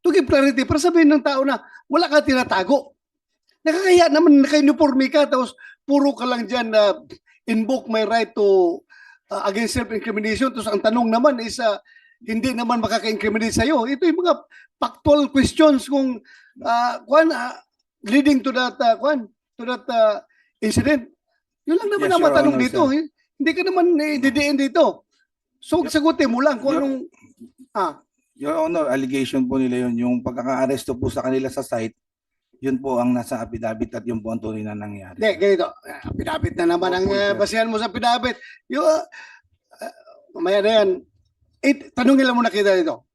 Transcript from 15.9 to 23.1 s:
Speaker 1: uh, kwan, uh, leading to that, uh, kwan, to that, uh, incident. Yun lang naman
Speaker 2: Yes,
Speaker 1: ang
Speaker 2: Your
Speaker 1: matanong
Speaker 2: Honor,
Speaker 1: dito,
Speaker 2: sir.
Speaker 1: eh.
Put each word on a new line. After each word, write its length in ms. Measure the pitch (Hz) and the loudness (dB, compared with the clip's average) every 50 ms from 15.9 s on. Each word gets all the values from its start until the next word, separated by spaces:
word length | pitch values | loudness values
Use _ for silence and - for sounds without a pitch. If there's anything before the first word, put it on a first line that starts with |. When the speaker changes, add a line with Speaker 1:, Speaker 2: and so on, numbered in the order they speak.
| 285 277 269 262 247 214 _ _ - - _ _ _ - | -2 0 0 -2 -4 -6 _ _ -20 -20 _ _ _ -8
Speaker 1:
uh, 340 | - 220 233 233 240 240 233 247 - - | -4 -2 0 0 0 -2 -4 -6 -4 2
kwan, 240 | 269 311 320 320 | 4 4 4 4
uh, 240 | 294 240 233 254 - - _ _ _ _ _ _ _ _ - | 0 -4 -8 -10 -12 -16 _ _ _ _ _ _ _ _ -4
leading 400 | 202 226 285 269 294 285 262 - | 2 2 4 4 4 2 2 0
to 80 | 269 | -2
that, 240 | 226 247 254 240 - | -2 -2 -2 -2 -2
uh, 240 | - 262 233 226 226 | 0 2 2 2 2
kwan, 240 | 233 285 302 262 220 - _ _ _ _ _ | 0 -2 -2 -2 -4 -10 _ _ _ _ _
to 80 | - 233 | -12 -8
that, 240 | 240 247 240 - - | -8 -8 -8 -8 -4
uh, 320 | 247 226 220 214 208 - _ _ _ _ _ _ _ _ | 0 2 2 2 2 -2 _ _ _ _ _ _ _ _
incident. 480 | 220 214 214 - - 277 302 262 226 - _ _ _ _ _ _ _ _ _ _ _ 294 | -4 -2 0 0 2 2 0 0 -2 -10 _ _ _ _ _ _ _ _ _ _ _ -2
Yun 80 | 320 | -2
lang 160 | 381 440 403 | 0 0 -2
naman 160 | 415 392 302 381 | -2 -2 0 0
Speaker 2:
Yes, 40 | 370 | 2
Speaker 1:
ang 60 | 330 - | 2 2
Speaker 2:
Your 40 | 294 | 2
Speaker 1:
matanong 240 | 285 320 285 294 - | 2 4 2 2 2
Speaker 2:
Honor, 80 | 254 247 | 2 -2
Speaker 1:
dito, 180 | 254 - 381 320 262 | 0 0 0 0 2
Speaker 2:
sir. 80 | 269 | 0
Speaker 1:
eh. 80 | 302 320 294 | -2 -4 -6